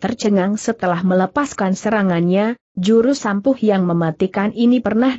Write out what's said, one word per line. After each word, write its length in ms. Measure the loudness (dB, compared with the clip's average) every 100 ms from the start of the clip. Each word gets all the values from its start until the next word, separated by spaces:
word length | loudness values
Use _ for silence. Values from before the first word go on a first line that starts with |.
tercengang 560 | -4 -2 0 0 0 -2
setelah 480 | -4 -4 -2 0
melepaskan 720 | 0 2 0 -2 -4 -2 -4 -2
serangannya, 800 | -2 0 0 0 0 0 0 -4 _ -4
jurus 480 | 2 4 4 0 -2
ampuh 240 | -2 0 0
yang 240 | 2 2
mematikan 720 | 2 0 -2 -2 -2 -2 -4 0
ini 240 | 2 2
pernah 320 | 0 0 0